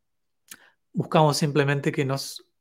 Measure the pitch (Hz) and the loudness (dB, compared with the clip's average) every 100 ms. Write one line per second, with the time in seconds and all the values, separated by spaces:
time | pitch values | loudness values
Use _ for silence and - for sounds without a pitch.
0 | _ _ _ _ _ - _ _ _ 196 | _ _ _ _ _ -20 _ _ _ -8
1 | - 170 151 139 156 147 139 143 151 143 | 0 4 4 2 0 0 0 0 -2 -2
2 | 135 135 - - _ _ | -2 -4 -8 -14 _ _